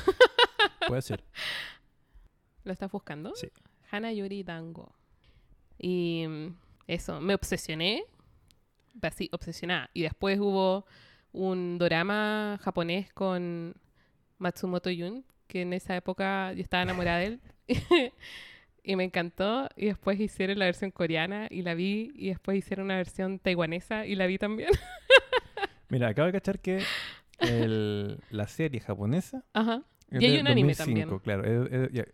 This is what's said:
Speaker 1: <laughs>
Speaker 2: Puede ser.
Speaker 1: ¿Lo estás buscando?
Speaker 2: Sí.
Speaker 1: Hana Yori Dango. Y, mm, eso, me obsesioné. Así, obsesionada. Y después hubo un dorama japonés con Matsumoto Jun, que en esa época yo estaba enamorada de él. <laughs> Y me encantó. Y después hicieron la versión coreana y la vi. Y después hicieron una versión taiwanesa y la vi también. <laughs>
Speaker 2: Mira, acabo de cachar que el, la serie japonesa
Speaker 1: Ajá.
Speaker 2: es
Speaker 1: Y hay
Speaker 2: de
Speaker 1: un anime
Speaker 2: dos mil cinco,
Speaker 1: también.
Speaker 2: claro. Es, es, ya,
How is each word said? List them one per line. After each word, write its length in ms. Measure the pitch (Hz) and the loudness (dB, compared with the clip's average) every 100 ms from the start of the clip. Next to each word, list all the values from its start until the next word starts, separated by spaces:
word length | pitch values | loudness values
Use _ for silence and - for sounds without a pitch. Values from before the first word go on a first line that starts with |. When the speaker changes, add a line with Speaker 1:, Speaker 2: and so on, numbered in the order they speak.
| - 370 494 - | -2 6 6 8
Speaker 1:
<laughs> 480 | 480 - 415 - - | 2 4 0 2 -4
Speaker 2:
Puede 140 | 127 | -4
ser. 220 | - - - - - - - - _ _ _ - - _ _ _ | -4 -8 -8 -10 -8 -8 -10 -16 _ _ _ -20 -20 _ _ _
Speaker 1:
¿Lo 100 | - | -12
estás 180 | 185 196 | -8 -8
buscando? 420 | 202 - 147 185 427 | -8 -10 -12 -10 -10
Speaker 2:
Sí. 140 | - - _ _ _ | -12 -16 _ _ _
Speaker 1:
Hana 200 | 208 226 | -8 -6
Yori 320 | 214 196 202 | -6 -6 -8
Dango. 500 | 180 165 165 165 - _ _ _ _ - _ - _ - | -8 -10 -12 -14 -18 _ _ _ _ -20 _ -20 _ -8
Y, 480 | 180 180 170 165 160 | -2 0 0 -2 -4
mm, 280 | 151 160 175 _ _ - | -6 -8 -12 _ _ -8
eso, 340 | 170 - 160 | -6 -6 -4
me 120 | 170 196 | 0 0
obsesioné. 680 | - 190 - 160 175 247 453 _ _ _ _ _ _ _ _ 247 | 0 -6 -4 -2 0 0 -6 _ _ _ _ _ _ _ _ -8
Así, 280 | 160 - 180 | -6 -4 -6
obsesionada. 580 | 170 - 165 175 175 123 | -6 -8 -8 -4 -4 -4
Y 80 | - | -4
después 380 | 156 - 196 196 | -4 0 0 2
hubo 460 | 202 190 190 190 - - - - _ | 2 4 4 2 -2 -18 -20 -20 _
un 460 | - 190 185 175 175 | -4 -2 0 -2 0
dorama 840 | 175 165 185 208 214 214 208 208 | 2 2 2 0 0 0 -2 -4
japonés 500 | - 180 170 180 190 | -4 -2 0 -2 -4
con 600 | - 190 180 175 170 170 - _ _ _ _ _ _ | -4 -2 0 -2 -6 -8 -14 _ _ _ _ _ _
Matsumoto 520 | 180 - 185 175 185 | -4 -4 -2 -2 -2
Jun, 340 | 175 175 240 - _ _ | -4 -4 -8 -14 _ _
que 140 | 190 | -4
en 120 | 180 | -2
esa 220 | 180 - 180 | -4 -4 -4
época 560 | - 185 190 196 190 | -4 -2 -2 0 -2
yo 80 | 185 | -6
estaba 220 | - 180 | -2 0
enamorada 360 | 180 180 175 170 | 0 0 2 2
de 60 | 190 | 0
él. 120 | 240 - - - | -4 -12 -20 -2
<laughs> 460 | 247 - 349 247 - - - - - _ _ | 0 6 6 6 -2 -16 -18 -18 -20 _ _
Y 120 | - 190 | -4 0
me 80 | |
encantó. 680 | 185 185 175 - 196 240 269 - | 0 0 -4 -2 0 0 -4 -2
Y 100 | 208 | -2
después 340 | 190 - 202 | 0 0 0
hicieron 380 | 214 - 190 202 | -2 0 0 2
la 80 | 185 | 2
versión 240 | 175 196 | 0 -4
coreana 560 | - 170 160 165 208 220 | -2 0 0 0 -4 -6
y 100 | 185 | -6
la 140 | 175 165 | -4 0
vi. 360 | 190 208 226 - | 0 0 -4 -6
Y 140 | 190 | -6
después 280 | 180 - 196 | -4 -2 -2
hicieron 280 | - 190 190 | -2 -4 -2
una 100 | 190 | -2
versión 400 | 180 - 190 190 | -2 -4 -4 -2
taiwanesa 720 | 196 175 160 170 - 214 214 | 0 0 0 -2 -4 -6 -4
y 80 | 196 | 0
la 100 | 185 | 2
vi 140 | 190 | 2
también. 320 | 208 220 311 415 740 740 - 523 - | -2 -2 2 0 0 -16 8 8 8
<laughs> 600 | 508 - - 392 - - | 0 -2 -6 -8 -8 -4
Speaker 2:
Mira, 180 | 127 120 | 0 2
acabo 180 | 104 170 | 2 2
de 60 | |
cachar 260 | 190 - 196 | 2 -2 -4
que 220 | - 190 190 - - - _ - | -2 -2 -2 -6 -8 -14 _ -2
el, 840 | 285 117 113 110 107 104 101 104 - | 2 2 2 2 0 -2 -4 -8 -8
la 160 | 110 104 | -6 -6
serie 320 | - 160 120 | -2 -4 -4
japonesa 680 | - 101 101 165 - 262 - | -4 -2 0 0 -2 -8 -6
Speaker 1:
Ajá. 300 | 214 220 233 - _ _ | -2 0 -2 -6 _ _
Speaker 2:
es 140 | - | 4
Speaker 1:
Y 20 | 247 | 6
hay 60 | 285 | 6
Speaker 2:
de 40 | |
Speaker 1:
un 60 | 285 | 6
anime 260 | 240 147 | 6 6
Speaker 2:
dos 140 | 147 156 | 4 2
mil 100 | 117 | 0
cinco, 220 | 104 95 | 0 -4
Speaker 1:
también. 220 | 110 98 | -2 0
Speaker 2:
claro. 220 | 104 117 127 | 2 0 0
Es, 40 | |
es, 200 | 127 131 | 0 -2
ya, 140 | 123 - | -4 -6